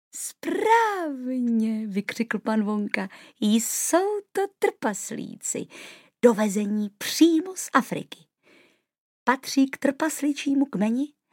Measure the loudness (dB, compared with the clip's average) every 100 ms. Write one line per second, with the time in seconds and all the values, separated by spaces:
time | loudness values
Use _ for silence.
0 | _ -12 -12 -8 -4 0 4 4 2 0
1 | -4 -6 -4 -2 2 2 2 -2 -4 -4
2 | -4 -4 -4 -4 -2 0 0 -2 -2 -4
3 | -8 -10 -18 -2 2 2 0 -4 2 2
4 | 2 -2 -4 -4 -4 0 -2 0 -4 -4
5 | -8 -10 -12 -10 -8 -8 -8 -14 -20 -20
6 | _ 4 4 6 0 0 0 -2 -2 -6
7 | -4 4 6 6 0 -8 -2 0 0 -6
8 | -10 -18 _ _ _ _ _ _ _ _
9 | _ _ 0 0 0 2 2 2 -2 0
10 | -2 -2 -4 -2 0 0 0 0 0 0
11 | -4 _ _